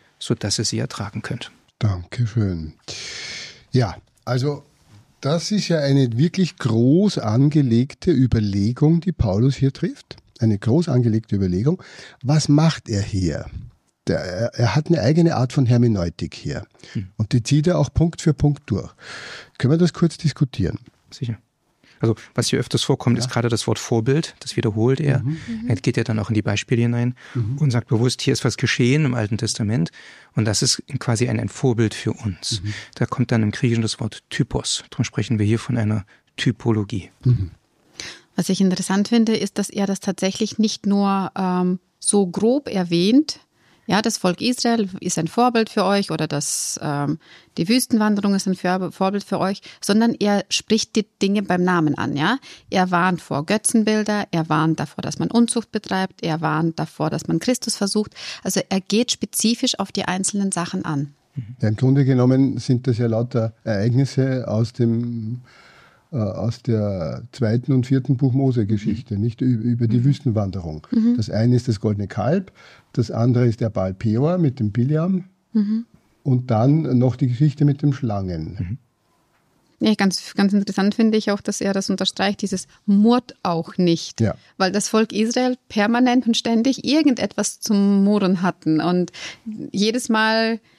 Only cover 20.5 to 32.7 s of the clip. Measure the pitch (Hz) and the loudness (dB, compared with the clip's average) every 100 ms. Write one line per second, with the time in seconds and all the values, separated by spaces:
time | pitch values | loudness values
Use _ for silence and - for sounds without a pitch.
20.5 | - 90 - - _ _ - 120 107 _ | 0 -4 -4 -14 _ _ -10 -8 -8 _
21.5 | _ _ _ _ _ 113 110 - - 117 | _ _ _ _ _ -2 -2 -4 -4 0
22.5 | - - - - 135 - 120 127 - 117 | 0 0 -2 0 0 2 0 0 -2 0
23.5 | 113 - 113 - 117 113 143 - - - | 0 -2 -4 0 0 2 0 -2 -10 -8
24.5 | - 123 104 117 135 147 120 113 160 - | -2 -2 0 0 2 2 0 -2 -6 -8
25.5 | 226 233 - - 117 113 110 104 107 104 | -8 -4 -2 0 -2 -2 -2 0 -2 0
26.5 | 101 - 117 117 120 120 123 - 127 107 | -4 -2 0 0 0 -2 -4 -8 -6 -4
27.5 | 139 147 120 - 110 123 - - 123 123 | 0 0 0 0 0 0 0 -2 0 -2
28.5 | - 120 - 123 147 147 123 107 107 113 | 0 -2 2 2 4 2 0 -2 -2 -4
29.5 | - 107 120 165 - - - - - 110 | -2 -2 0 -2 -6 -20 -20 -8 -2 0
30.5 | 101 131 - - 135 - 113 120 113 107 | 0 0 -2 -4 -6 -2 0 0 0 -4
31.5 | - 135 110 110 - - - 110 87 - | -2 0 2 0 0 -6 -4 -6 -6 -6
32.5 | 104 98 | -6 -6